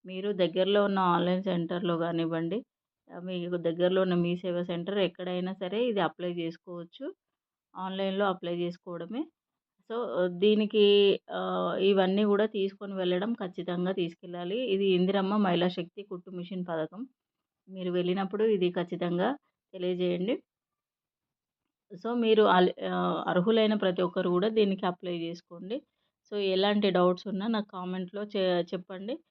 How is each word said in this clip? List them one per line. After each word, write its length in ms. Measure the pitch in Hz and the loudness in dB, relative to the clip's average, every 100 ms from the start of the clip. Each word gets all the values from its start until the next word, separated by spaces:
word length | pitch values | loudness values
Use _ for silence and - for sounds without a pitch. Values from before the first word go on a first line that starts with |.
మీరు 280 | 175 185 202 | -10 -6 -4
దగ్గరలో 520 | 190 175 170 185 202 | 0 2 2 2 4
ఉన్న 140 | 202 196 | 4 4
ఆన్‌లైన్ 380 | 180 175 175 185 | 4 4 2 0
సెంటర్‌లో 560 | 190 175 170 180 175 165 | 0 -2 0 -2 0 0
కానివ్వండి, 600 | 170 165 165 165 165 208 - _ _ _ _ | 0 0 0 -2 -2 -4 -8 _ _ _ _
ఆ, 80 | 175 | -14
మీకు 380 | 180 180 175 175 | -8 -6 -4 -2
దగ్గరలో 460 | 165 165 180 190 | -2 0 2 4
ఉన్న 120 | 190 | 2
మీ 220 | 175 170 175 | 2 0 -2
సేవా 260 | 185 175 | -4 -4
సెంటర్ 360 | 175 175 175 202 | -4 -6 -4 0
ఎక్కడైనా 540 | 180 175 185 180 180 | -2 -2 -6 -4 -6
సరే 320 | 185 180 208 | -6 -6 -2
ఇది 160 | 247 202 | -2 0
అప్లై 320 | 160 - 180 | -2 -2 -6
చేసుకోవచ్చు. 760 | 175 165 170 - 175 170 - 285 392 _ _ _ _ _ | -4 -6 -8 -14 -14 -14 -12 -14 -14 _ _ _ _ _
ఆన్‌లైన్‌లో 500 | - 185 190 196 190 202 | -10 -8 -4 -2 0 0
అప్లై 280 | 185 175 175 | 0 -4 -4
చేసుకోవడమే. 680 | 175 175 - 170 170 226 320 _ _ _ _ _ _ | -4 -6 -12 -12 -8 -8 -10 _ _ _ _ _ _
So, 60 | 226 226 123 180 175 | -8 -4 -2 -2 2
దీనికి, 460 | 208 214 208 214 202 202 202 - - | 4 4 2 4 6 8 6 2 -2
ఆ, 100 | 185 185 185 180 - | -6 -4 -2 -2 2
ఇవన్నీ 440 | 190 196 190 196 | 2 4 4 2
కూడా 220 | 214 202 220 | 2 2 0
తీసుకొని 480 | 220 196 196 196 | -2 -4 -6 -10
వెళ్ళడం 380 | 196 180 180 208 | -4 -2 0 -2
ఖచ్చితంగా 600 | 233 185 185 175 175 180 | -4 -6 -8 -6 -2 -2
తీసుకెళ్ళాలి. 680 | 196 170 170 175 175 175 220 254 | -2 -4 -6 -14 -10 -6 -4 -2
ఇది 200 | 196 196 | 0 2
ఇందిరమ్మ 500 | 180 185 196 190 214 | 4 4 2 0 2
మహిళా 320 | 196 175 180 | 2 2 0
శక్తి 340 | 180 175 - | -2 -10 -12
కుట్టు 280 | 202 180 185 | -12 -12 -10
మిషన్ 340 | 185 175 185 180 | -12 -8 -8 -6
పథకం. 360 | 160 156 185 262 _ _ _ _ _ _ | -4 -6 -8 -16 _ _ _ _ _ _
మీరు 220 | 190 180 | -8 -2
వెళ్ళినప్పుడు 520 | 180 180 190 190 208 | 0 0 -2 -2 0
ఇది 260 | 220 208 180 | 2 2 2
ఖచ్చితంగా 580 | 180 175 175 175 175 208 294 _ _ _ | 0 -6 -4 -2 0 0 -4 _ _ _
తెలియజేయండి. 600 | 190 180 180 180 175 190 311 _ _ _ _ _ _ _ _ _ _ _ _ _ _ _ | -6 -4 -2 -2 0 -2 -4 _ _ _ _ _ _ _ _ _ _ _ _ _ _ _
So, 220 | 180 226 | -10 -4
మీరు 280 | 240 226 220 | 0 4 6
అల్-, 340 | 208 185 180 - | 8 8 6 2
ఆ, 120 | 190 180 180 175 - | -4 -2 0 0 0
అర్హులైన 480 | 180 185 226 214 | 2 4 4 4
ప్రతి 280 | 214 190 185 | 2 0 0
ఒక్కరు 260 | 180 185 180 | -2 0 0
కూడా 200 | 180 214 | 2 2
దీనికి 380 | 220 202 190 185 | 2 2 2 -2
అప్లై 320 | 175 180 175 | -4 -8 -6
చేసుకోండి. 580 | 165 175 _ 170 185 247 _ _ _ _ _ | -6 -8 _ -16 -10 -10 _ _ _ _ _
So, 40 | 208 196 | -4 0
ఎలాంటి 420 | 190 202 208 202 | 2 2 2 2
డౌట్స్ 360 | 180 180 180 202 | 4 2 2 -6
ఉన్నా 200 | 190 214 | -6 -2
నాకు 220 | 220 208 | -4 -4
కామెంట్‌లో 540 | 190 180 185 180 202 | -10 -6 -6 -6 -10
చే-, 420 | 208 208 185 175 | -6 0 2 0
చెప్పండి. 520 | 175 180 180 185 196 320 _ | -2 -8 -10 -12 -10 -10 _